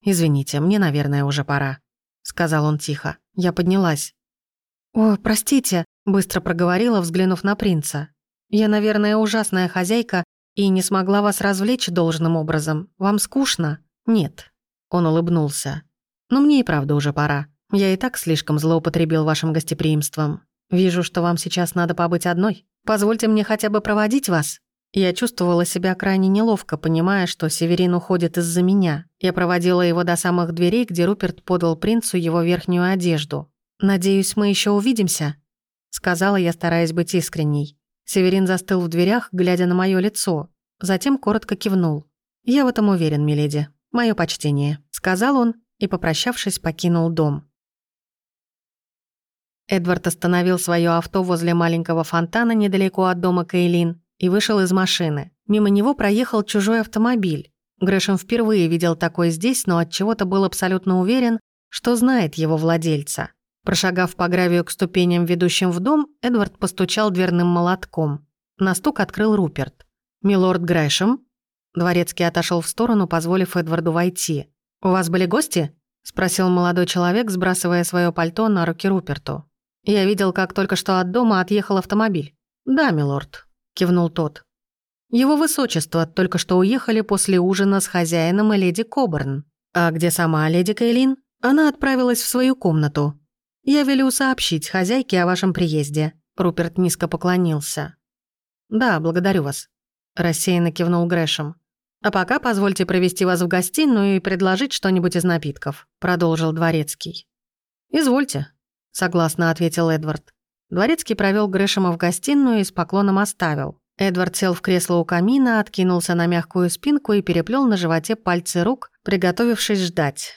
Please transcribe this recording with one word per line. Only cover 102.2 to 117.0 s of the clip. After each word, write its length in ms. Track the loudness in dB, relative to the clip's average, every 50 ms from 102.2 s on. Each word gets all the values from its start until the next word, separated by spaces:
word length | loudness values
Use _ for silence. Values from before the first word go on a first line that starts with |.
| -2 0 -2 -2
позвольте 480 | -2 -2 0 0 0 0 0 0 -2
провести 380 | 0 0 2 2 0 0 0 0
вас 160 | 0 2 0
в 60 | 0
гостиную 720 | 0 0 -2 -2 -2 -2 0 2 2 2 2 2 2 2
и 40 | 0
предложить 520 | 0 -2 -2 0 0 0 0 0 -2 -4 -4
что-нибудь 440 | -4 -2 0 0 2 2 0 0
из 80 | 0 0
напитков», 640 | 0 0 0 -2 -6 -10 -8 -10 -10 -10 -10 -16 _ _ _
продолжил 520 | -4 -2 0 0 2 0 0 0 0 -2 -2
дворецкий. 760 | 0 0 0 0 0 -2 -4 -8 _ -12 -14 -14 -16 -18 _ _ _ _ _ _ _ _ _ _ _ _ _
«Извольте», 580 | -2 0 2 2 2 2 0 -2 -4 -8 -8 -8 _ _ _ _ _ _ _ _
согласно 600 | _ -4 -4 -2 0 2 0 0 0 0 0 0
ответил 400 | 0 0 -2 -2 0 0 0 0
Эдвард. 420 | 0 0 -2 -4 -8 -8 _ _ _ _ _ _ _ _ _ _
Дворецкий 440 | -2 -2 0 0 0 -2 -2 -6 -4
провел 340 | 0 0 0 2 2 0 0
Грэшема 440 | 0 0 0 0 0 0 0 0 0
в 40 |
гостиную 640 | 0 -2 -2 -2 -2 -2 0 2 2 4 4 2 2
и 40 | 0
с 80 | -2 -2
поклоном 460 | -6 -6 -2 0 0 2 2 2 2
оставил. 600 | 0 -2 -4 _ -4 -4 -2 -4 -4 -8 -10 _ _ _ _
Эдвард 400 | _ -2 -2 0 0 -2 -2 -2
сел 160 | -2 -2 -2 -2
в 80 | -2
кресло 360 | _ 0 0 0 2 2 0
у 80 | 0 0
камина, 560 | 0 0 0 2 2 2 2 2 2 2 0
откинулся 540 | 0 -2 -2 0 0 2 2 0 0 0 0
на 120 | 0 2
мягкую 420 | 2 0 0 -2 -2 -2 0 0 0
спинку 460 | -2 -4 -2 0 0 0